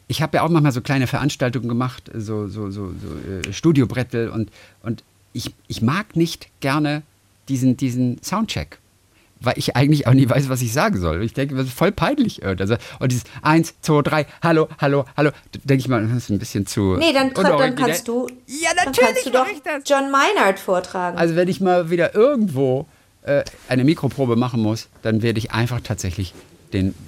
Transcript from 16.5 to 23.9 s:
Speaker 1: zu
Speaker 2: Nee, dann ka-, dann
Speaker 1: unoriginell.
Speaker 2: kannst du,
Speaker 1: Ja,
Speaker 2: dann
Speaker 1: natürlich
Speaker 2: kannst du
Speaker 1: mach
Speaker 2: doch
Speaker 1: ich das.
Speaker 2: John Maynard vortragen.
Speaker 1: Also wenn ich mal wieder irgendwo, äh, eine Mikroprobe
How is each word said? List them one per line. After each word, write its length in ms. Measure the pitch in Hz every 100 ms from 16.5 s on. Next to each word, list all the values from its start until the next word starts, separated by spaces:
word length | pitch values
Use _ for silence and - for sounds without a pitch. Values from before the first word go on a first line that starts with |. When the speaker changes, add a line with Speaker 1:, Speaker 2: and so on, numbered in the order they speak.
| 107 98
Speaker 1:
zu 280 | - 98 90
Speaker 2:
Nee, 140 | 330
dann 220 | 269 262
ka-, 80 | 262
dann 120 | 233
Speaker 1:
unoriginell. 340 | 277 262 254 254
Speaker 2:
kannst 200 | - -
du, 200 | 233 254 - -
Speaker 1:
Ja, 240 | 269 330 339
Speaker 2:
dann 100 | 359
Speaker 1:
natürlich 300 | 262 494 508
Speaker 2:
kannst 20 | 480
du 60 |
Speaker 1:
mach 140 | 247 262
Speaker 2:
doch 40 |
Speaker 1:
ich 100 | 381
das. 180 | 339 302 285
Speaker 2:
John 240 | 277 277
Maynard 480 | 277 311 403 208 -
vortragen. 580 | - 180 185 190 180 175
Speaker 1:
Also 180 | 170 165
wenn 120 | 180
ich 140 | 185
mal 280 | 190 180 165
wieder 240 | 170 160
irgendwo, 720 | 196 240 294 214 131 135 127 - _ _ _
äh, 200 | - 143 - - -
eine 160 | 127
Mikroprobe 500 | 127